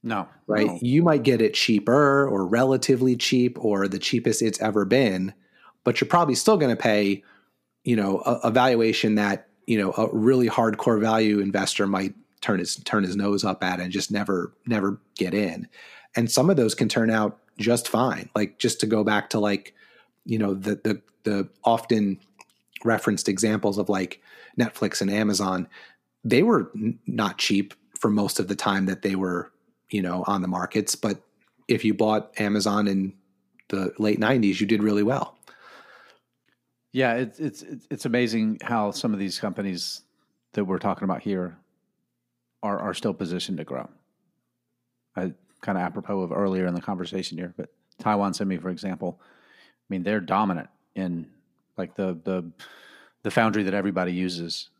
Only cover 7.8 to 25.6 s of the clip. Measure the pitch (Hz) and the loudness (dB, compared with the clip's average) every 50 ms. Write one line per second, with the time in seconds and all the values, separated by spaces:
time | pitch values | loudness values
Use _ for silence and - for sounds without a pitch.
7.8 | _ 123 120 110 101 98 98 92 - - 120 120 - 117 113 127 123 131 123 117 | _ 0 0 2 2 0 0 0 0 0 -2 0 0 2 4 4 4 4 4 4
8.8 | 113 113 110 - - 110 107 104 104 101 101 - - _ _ _ _ - 117 107 | 2 2 2 2 0 2 2 2 2 0 -2 -4 -6 _ _ _ _ -2 0 0
9.8 | 98 95 - - 110 104 - 113 107 123 131 127 123 113 - - 117 113 107 - | 0 0 0 0 0 0 0 2 4 4 4 6 4 2 2 2 2 0 0 0
10.8 | - 123 113 104 107 110 110 110 110 107 104 101 101 98 98 98 95 - - - | 0 2 2 2 2 2 2 4 4 4 4 2 2 0 0 -2 -2 -2 0 0
11.8 | 101 98 101 92 95 95 - - _ _ _ _ - - 104 92 87 - - - | 0 0 0 -2 -2 -4 -6 -10 _ _ _ _ -2 0 0 0 0 -4 -6 -8
12.8 | - - - 107 98 92 92 101 101 101 101 98 107 101 90 - - 90 90 90 | -6 -2 0 0 0 0 -2 -2 0 0 0 0 0 -2 -2 -2 -2 -4 -2 -4
13.8 | 90 90 92 101 - - 104 101 101 98 95 90 85 - _ _ _ 123 117 104 | -6 -4 -4 -4 -4 -2 -4 -4 -2 -2 -2 -2 -2 -6 _ _ _ -2 -2 0
14.8 | 95 98 104 - _ _ _ - 104 87 90 104 104 87 82 - - - _ - | 0 0 -2 -4 _ _ _ -6 -4 -2 0 -2 -2 -2 -4 -8 -14 -16 _ -20
15.8 | - - - - - _ _ 117 117 117 - - 135 175 196 143 117 110 - - | -20 -20 -20 -20 -20 _ _ -2 0 2 2 4 4 4 4 4 4 2 2 0
16.8 | 113 104 - 120 113 113 110 110 107 101 - _ _ _ _ - 101 117 120 117 | 0 0 2 2 2 2 2 2 0 -2 -4 _ _ _ _ -4 0 2 2 2
17.8 | - - - 110 127 127 - - - - _ 107 104 101 - _ - 120 - - | 0 0 0 2 2 2 0 -4 -8 -6 _ -4 -4 -4 -4 _ -2 -2 0 0
18.8 | - 107 113 107 104 107 104 104 98 - - 113 104 104 101 98 - - _ _ | 0 0 2 2 2 2 2 0 0 0 -2 0 0 0 0 -2 -6 -12 _ _
19.8 | - _ _ _ _ _ _ _ _ - 117 110 107 98 95 95 95 104 104 - | -20 _ _ _ _ _ _ _ _ -4 -2 0 0 0 -2 -2 -2 -4 -4 -2
20.8 | _ 110 107 - _ _ _ _ _ 110 104 98 98 - _ _ - 117 117 113 | _ -2 -2 -2 _ _ _ _ _ -2 -2 -2 -4 -6 _ _ 0 2 2 2
21.8 | - - 117 110 104 98 95 - _ _ _ _ - _ _ _ _ _ _ - | 2 0 2 2 2 0 -2 -4 _ _ _ _ -20 _ _ _ _ _ _ -4
22.8 | - 117 113 104 - 120 104 95 - - 101 92 110 110 110 104 95 104 98 104 | 0 0 0 2 0 -2 -2 0 -2 -2 -2 0 0 0 0 0 0 -2 -2 -2
23.8 | 95 - 101 95 92 - - _ _ - - - - - _ - 120 113 - - | -2 -2 -2 -2 -4 -6 -8 _ _ -20 -20 -20 -20 -10 _ -2 -2 -2 -2 -4
24.8 | 113 95 - - 101 98 101 107 110 104 101 92 104 92 92 90 | -4 -4 -2 -2 -2 -2 0 0 0 0 0 0 -2 -2 -2 -4